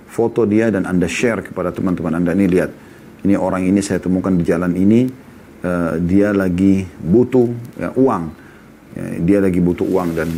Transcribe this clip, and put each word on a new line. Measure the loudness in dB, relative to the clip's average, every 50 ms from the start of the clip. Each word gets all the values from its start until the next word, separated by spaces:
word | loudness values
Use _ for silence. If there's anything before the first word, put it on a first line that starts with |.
| -20 -8
foto | -2 -2 -2 0 2 0 0
dia | 2 2 2 2 2
dan | 0 0 -2
Anda | 0 0 0 0
share | 0 -2 -2 0 0 0 -2 -6
kepada | -8 -8 -6 -6 -4
teman-teman | -4 -4 -2 -2 -2 -2 -2 -4 -2 -2
Anda, | 0 0 2
"Ini | 2 2
lihat, | 2 2 2 0 -2 -6 -14 -20 -20 -20 -20 -20 -20 -16 -4 0
ini | 0 0
orang | 2 0 -2 -2 -2 0
ini | 2 2 2 0
saya | 0 -4 -2
temukan | 0 0 -2 0 0 0
di | 0 0 0
jalan | 0 0 0 0 -2 0
ini, | 2 2 4 4 4 2 0 -4 -10 -20 -20 -20 -20 -20 -20 -16 -8 -4
eh, | -4 -2 -2 -2 -2 -2 -2 -2
dia | 2 2 2 2 4
lagi | 2 0 0 0 0 2 4 4 2 2 -2
butuh, | -6 -12 -10 -2 2 4 4 4 4 2 2 2 2 -2 -8 -10 -14 -10
ya, | -8 -8 -4 0
uang. | 0 2 2 2 -2 -4 -8 -12 -16 -20 -20 -20 -20 -20 -20 -20 -20 -20 -16 -12
Ya, | -12 -10 -8 -6 -2
dia | 2 2 2 4 2
lagi | 2 2 2
butuh | 0 0 0 0 -2
uang | 0 0 0 -2 -2 -4
dan | -4 -4 -4 -6